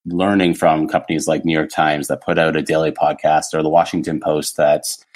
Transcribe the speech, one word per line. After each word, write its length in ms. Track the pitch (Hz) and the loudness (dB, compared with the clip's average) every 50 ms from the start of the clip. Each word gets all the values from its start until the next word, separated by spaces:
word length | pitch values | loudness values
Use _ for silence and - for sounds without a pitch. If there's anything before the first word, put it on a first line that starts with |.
| - | -10
learning 460 | 87 87 87 92 101 101 98 90 87 82 | -6 -2 0 2 2 2 4 2 2 2
from 340 | - - 82 78 78 78 | 2 2 2 2 2 0
companies 400 | 78 - 87 - - 82 76 73 | 0 -2 -2 -2 -2 -4 -2 -2
like 180 | - 80 73 - | -2 -2 0 0
New 80 | 82 80 | 0 0
York 160 | 78 78 - | 0 -2 -2
Times 380 | - - 80 76 76 73 71 | -2 0 0 0 0 -2 -2
that 140 | - 73 - | -4 -6 -4
put 160 | - - 85 | -4 -2 0
out 180 | 82 82 80 78 | 2 2 2 0
a 40 | 78 | 0
daily 300 | 73 - 80 80 80 147 | 0 0 0 0 0 0
podcast, 600 | - - - 76 76 - - 78 78 76 76 - - | 0 0 0 0 0 0 0 2 2 0 0 -2 -4
or 100 | 80 78 | -2 0
the 60 | 78 | 2
Washington 500 | 78 85 85 - - 85 76 90 80 73 | 4 2 2 2 -2 -4 -4 -4 -4 -4
Post 380 | - 87 78 76 71 - - | -2 -2 -2 -2 -4 -4 -2
that 260 | - 76 73 76 76 - - - - _ _ - | 0 2 2 2 0 -2 -6 -12 -12 _ _ -20